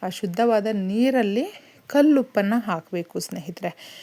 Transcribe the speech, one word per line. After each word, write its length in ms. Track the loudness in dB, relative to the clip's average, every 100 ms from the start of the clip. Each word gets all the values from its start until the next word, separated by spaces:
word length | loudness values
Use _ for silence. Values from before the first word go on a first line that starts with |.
ಆ 60 | -10
ಶುದ್ಧವಾದ 580 | -6 -6 0 2 2 0
ನೀರಲ್ಲಿ 720 | -2 -2 0 2 2 0 -2 -4 -10 -20 _ -2
ಕಲ್ಲುಪ್ಪನ್ನ 680 | 4 6 4 2 0 0 0
ಹಾಕ್ಬೇಕು 640 | -2 -6 -4 -8 -6 -8
ಸ್ನೇಹಿತರೆ. 560 | -8 -10 -12 -10 -10 -10 -20 -20